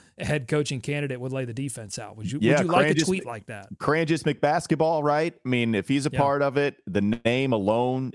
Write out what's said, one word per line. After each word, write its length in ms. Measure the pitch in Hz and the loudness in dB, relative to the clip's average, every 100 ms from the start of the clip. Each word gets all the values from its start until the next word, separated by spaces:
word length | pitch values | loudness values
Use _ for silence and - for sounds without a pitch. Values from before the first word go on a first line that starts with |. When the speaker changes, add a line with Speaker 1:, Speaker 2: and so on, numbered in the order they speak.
| _ - | _ -10
Speaker 1:
head 300 | - 147 120 | -4 -2 0
coaching 320 | 151 143 135 | -2 -2 -4
candidate 400 | - 143 143 123 | -4 -4 -4 -6
would 120 | 131 | -6
lay 120 | 131 | -6
the 80 | 123 | -4
defense 460 | 113 139 120 104 - | -6 -6 -8 -10 -12
out. 180 | 104 104 | -12 -12
Would 160 | 107 | -8
you, 60 | 139 | 0
Speaker 2:
Yeah, 180 | 147 147 | 2 4
Speaker 1:
would 20 | 175 | 4
you 60 | |
like 80 | 175 | 2
a 40 | |
Speaker 2:
Cranges 200 | 151 151 165 | 4 2 0
Speaker 1:
tweet 160 | 190 | -2
Speaker 2:
Mc-, 40 | 123 | -4
Speaker 1:
like 180 | 113 - | -12 -12
that? 220 | 104 98 - | -14 -14 -6
Speaker 2:
Cranges 440 | - 156 156 160 | -2 0 2 0
McBasketball, 800 | 156 143 147 160 - 147 160 160 | 0 0 2 0 0 0 2 2
right? 320 | 147 147 165 - | 2 2 0 -4
I 40 | 123 | -2
mean, 260 | 123 117 | 0 2
if 120 | 107 - | 0 2
he's 200 | 139 135 | 0 0
a 40 | |
Speaker 1:
Yeah. 80 | 135 | 0
Speaker 2:
part 220 | 139 143 | 2 2
of 160 | 139 131 | 2 2
it, 200 | 143 - - | 0 -2 -4
the 160 | 98 101 117 | 0 2 2
name 280 | 117 123 135 | 0 2 2
alone 600 | 113 98 117 127 131 131 | 2 2 2 2 0 -4